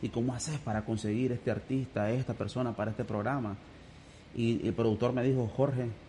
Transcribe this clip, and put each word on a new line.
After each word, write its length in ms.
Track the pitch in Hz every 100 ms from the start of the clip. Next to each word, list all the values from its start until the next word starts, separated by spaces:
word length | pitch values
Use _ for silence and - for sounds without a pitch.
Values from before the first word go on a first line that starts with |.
¿y 100 | 120
cómo 220 | 117 123
haces 240 | 120 151 147
para 240 | - 107
conseguir 480 | 107 110 107 107 127
este 180 | 120 123
artista, 600 | 110 - 135 123 - 104
esta 240 | 127 123
persona 420 | 113 101 127 123 107
para 140 | 110
este 120 | 107
programa?" 520 | 110 107 107 139 110 101 - - - - - - - -
Y 280 | 117 113 101
el 80 |
productor 380 | 113 113 104 120
me 100 | 123
dijo, 260 | 127 131 113 -
"Jorge", 320 | 143 127 120 107